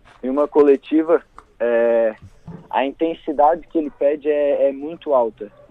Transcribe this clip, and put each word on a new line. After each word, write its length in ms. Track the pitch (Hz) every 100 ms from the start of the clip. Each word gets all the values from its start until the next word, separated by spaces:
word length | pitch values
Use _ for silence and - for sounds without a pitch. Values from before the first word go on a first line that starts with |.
| _ _
em 80 | 127
uma 180 | 139 147
coletiva, 760 | 156 143 135 - 156 160 160 - - - -
é, 540 | 117 117 117 117 113 107 - - - - -
a 160 | 113 135
intensidade 800 | - 165 165 - 143 147 170 -
que 60 | 165
ele 140 | 147
pede 360 | - 143 151 147
é, 420 | 147 143 131 139
é 20 |
muito 400 | 135 147 170 151
alta, 400 | 131 113 - 101 - -